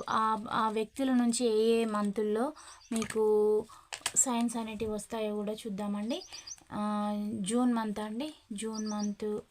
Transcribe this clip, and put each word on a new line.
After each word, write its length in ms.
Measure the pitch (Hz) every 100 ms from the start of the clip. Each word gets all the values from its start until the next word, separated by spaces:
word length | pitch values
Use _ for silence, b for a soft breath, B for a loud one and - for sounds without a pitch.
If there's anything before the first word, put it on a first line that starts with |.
| -
ఆ, 340 | 226 220 220 220
ఆ 200 | 240 220
వ్యక్తుల 420 | 214 220 - 269
నుంచి 320 | 254 240 233
ఏ 380 | 240 214 226 226
ఏ 20 |
మంతుల్లో 680 | 226 208 208 202 214 214 269 302 B B -
మీకు 760 | 226 220 220 214 214 214 214 220 B B - -
సైన్స్ 420 | - 269 233 240 233
అనేటివి 360 | 220 214 220
వస్తాయో 420 | 214 - 226 214
కూడా 180 | 208 208
చూద్దామండి. 680 | 214 226 196 208 208 214 330 - B B B -
ఆ, 400 | 208 208 208 208 208 208 220
జూన్ 320 | 190 233 247
మంత్ 280 | 233 220 208
అండి, 340 | 214 220 302 302 -
జూన్ 340 | 202 220 220 214
మంత్ 540 | 208 208 202 214 208 -